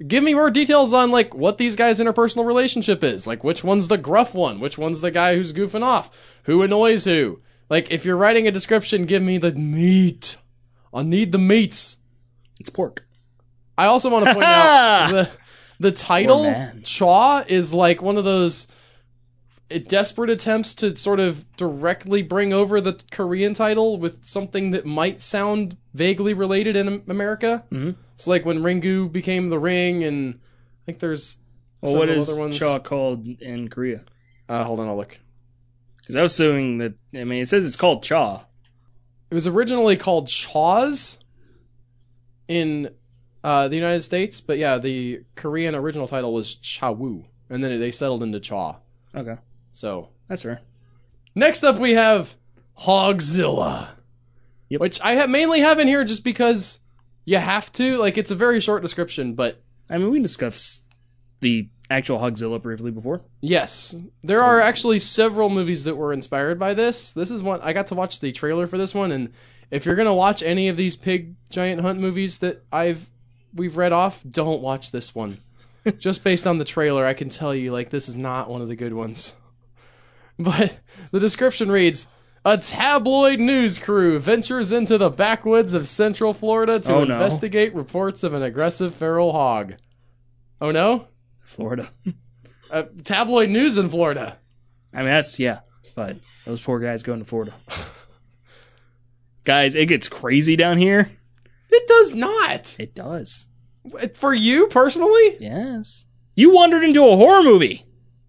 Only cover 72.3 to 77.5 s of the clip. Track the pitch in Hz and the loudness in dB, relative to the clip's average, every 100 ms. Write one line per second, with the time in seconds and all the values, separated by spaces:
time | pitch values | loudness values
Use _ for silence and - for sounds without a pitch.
72.3 | - 180 - _ 156 170 165 - _ _ | -4 -6 -6 _ -2 -2 -4 -10 _ _
73.3 | _ _ 170 180 156 180 170 190 - 135 | _ _ -8 -6 -2 0 2 0 -4 -8
74.3 | 160 156 151 131 135 - 123 - 113 107 | -4 -2 -4 -4 -8 -8 -12 -10 -10 -10
75.3 | 98 _ _ _ _ 220 - 185 185 196 | -12 _ _ _ _ -6 -4 -6 -2 -2
76.3 | 180 185 165 143 - 151 139 131 135 135 | 0 0 -2 -4 -2 -2 0 -2 -2 -8
77.3 | - 151 | -8 -6